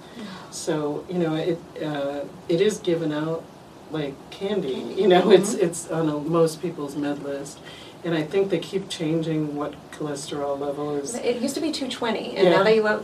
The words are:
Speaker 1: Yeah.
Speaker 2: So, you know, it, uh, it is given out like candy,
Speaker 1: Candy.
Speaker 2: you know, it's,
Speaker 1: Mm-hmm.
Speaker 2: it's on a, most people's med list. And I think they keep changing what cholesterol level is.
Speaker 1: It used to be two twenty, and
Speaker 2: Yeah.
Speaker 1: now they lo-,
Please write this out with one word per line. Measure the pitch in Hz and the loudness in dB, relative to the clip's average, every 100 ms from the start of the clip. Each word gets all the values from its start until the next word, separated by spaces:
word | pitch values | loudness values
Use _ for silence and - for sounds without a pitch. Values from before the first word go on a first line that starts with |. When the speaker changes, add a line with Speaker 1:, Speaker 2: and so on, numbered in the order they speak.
| - - | -16 -14
Speaker 1:
Yeah. | 202 185 - | -12 -12 -14
Speaker 2:
So, | - - 156 147 147 - | -8 -2 -2 -2 -4 -4
you | 180 | 0
know, | 165 160 | 0 0
it, | 170 165 - - | 0 -2 -6 -8
uh, | 156 147 139 143 143 - - | -4 -2 -4 -4 -8 -10 -2
it | 170 | 2
is | 214 202 | 2 2
given | - 165 156 | 0 0 0
out | 151 160 165 - - - - - | -2 -2 -4 -8 -18 -20 -20 -8
like | 156 139 - - | -6 -4 -8 -14
candy, | - 196 208 135 | -8 -4 -2 -2
Speaker 1:
Candy. | 123 117 - | -4 -4 2
Speaker 2:
you | 196 | 6
know, | 180 - | 6 8
it's, | 185 190 - | 8 6 2
Speaker 1:
Mm-hmm. | 175 | 0
Speaker 2:
it's | - - | -2 -4
on | 160 156 | 0 0
a, | 147 | 0
most | 147 165 165 - | 2 4 4 2
people's | 175 151 143 151 | -6 -6 -6 -4
med | 143 143 | -4 -4
list. | 143 139 156 - - - - - | -6 -6 -8 -14 -18 -18 -18 -10
And | 170 165 | -2 -2
I | |
think | 156 196 196 | 0 2 2
they | 175 | 0
keep | - 196 - | 0 -4 -4
changing | - 160 165 160 156 151 143 | -4 0 0 0 0 -2 -2
what | 147 - - | -6 -8 -14
cholesterol | - 151 143 - 147 143 139 | -8 -6 -6 -6 -4 -2 -2
level | 143 143 147 143 | -2 -4 -4 -4
is. | 139 - | -4 -2
Speaker 1:
It | 233 240 | -2 0
used | 269 - | -2 -2
to | |
be | 330 | -4
two | - 254 | -4 -6
twenty, | - 233 214 - - | -4 -2 -2 -4 4
and | 180 | 6
Speaker 2:
Yeah. | 175 | 6
Speaker 1:
now | |
they | 202 220 | 6 6
lo-, | 214 214 | 4 0